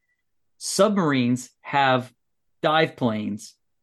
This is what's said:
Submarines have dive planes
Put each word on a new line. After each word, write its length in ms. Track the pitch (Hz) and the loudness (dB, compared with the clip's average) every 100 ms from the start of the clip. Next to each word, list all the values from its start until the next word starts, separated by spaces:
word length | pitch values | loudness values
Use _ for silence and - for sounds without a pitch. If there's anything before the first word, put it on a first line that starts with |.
| _ _ _ _ _ _ | _ _ _ _ _ _
Submarines 920 | - - 208 202 160 135 120 123 - _ | -6 0 2 2 0 2 0 -2 -6 _
have 520 | - 143 135 127 120 _ _ _ _ _ | -4 0 2 0 -2 _ _ _ _ _
dive 340 | 160 156 156 - | 0 2 0 0
planes 580 | 123 107 104 107 - - _ _ | -4 -2 -6 -8 -12 -20 _ _